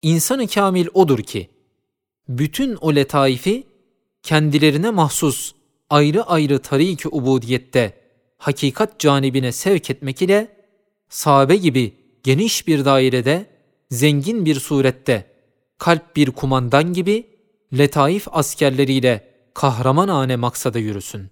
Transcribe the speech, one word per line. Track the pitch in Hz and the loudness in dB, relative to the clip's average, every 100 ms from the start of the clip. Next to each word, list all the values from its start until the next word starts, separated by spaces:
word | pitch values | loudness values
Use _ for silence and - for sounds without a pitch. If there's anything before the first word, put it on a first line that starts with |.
İnsan-ı | 156 165 - 269 226 | 2 0 0 -2 -2
kamil | - 196 185 170 | 0 0 0 0
odur | 190 175 127 | 4 4 2
ki, | 101 107 87 _ _ _ _ _ _ _ - | -2 -10 -10 _ _ _ _ _ _ _ -12
bütün | 123 151 - 269 208 | -4 -4 -2 -4 -2
o | 160 147 | 0 0
letaifi | 135 147 135 127 - 233 - _ _ _ _ _ | 0 2 0 0 -2 -4 -6 _ _ _ _ _
kendilerine | - 156 151 147 151 147 208 | -2 0 2 2 2 2 0
mahsus | 208 151 - 151 127 - _ _ _ _ | 0 0 0 -2 -2 -10 _ _ _ _
ayrı | 147 147 170 | 2 2 0
ayrı | 226 165 147 139 | 0 0 2 0
tarik-i | - 139 175 170 160 | 0 0 0 -2 -6
ubudiyette | 156 127 131 117 127 127 127 110 - _ _ _ _ | -4 0 -2 0 -6 -2 -2 -2 -6 _ _ _ _
hakikat | - 139 143 - 214 _ | -6 -2 -2 -2 -4 _
canibine | 151 139 135 131 127 | 2 2 0 -2 -4
sevk | 120 190 190 - | -4 -2 -2 -2
etmek | - 135 127 | -10 -8 -4
ile | 185 202 226 _ _ _ _ _ _ | 0 0 0 _ _ _ _ _ _
sahabe | - 156 139 139 190 | -6 2 4 4 4
gibi | 175 127 113 _ _ _ | 2 0 -4 _ _ _
geniş | 135 135 220 - - | -2 0 0 -2 -2
bir | 151 135 | 0 2
dairede, | 135 131 127 120 165 214 _ _ _ _ | 2 2 0 0 -2 -4 _ _ _ _
zengin | 120 147 143 143 233 165 | 0 2 2 -2 -2 0
bir | 139 | -2
surette, | - 143 135 127 - 113 - _ _ _ _ _ | -2 0 0 0 -2 -4 -4 _ _ _ _ _
kalp | - 170 - - | 0 0 -2 0
bir | 143 | 0
kumandan | - 135 131 123 135 165 | 0 -2 -2 2 2 2
gibi | 180 180 214 240 _ _ _ _ 131 | -2 -2 -2 -4 _ _ _ _ 0
letaif | 143 151 143 196 - | 2 2 0 0 -4
askerleriyle | 165 139 - 143 131 135 135 127 110 _ _ _ | -4 -4 0 0 2 0 2 0 -2 _ _ _
kahramanane | - 139 117 127 139 196 156 131 123 | -2 -2 0 0 2 2 0 -2 -2
maksada | 120 - 131 117 | -4 -4 -6 -4
yürüsün. | 107 101 - 104 98 | -6 -8 -12 -16 -16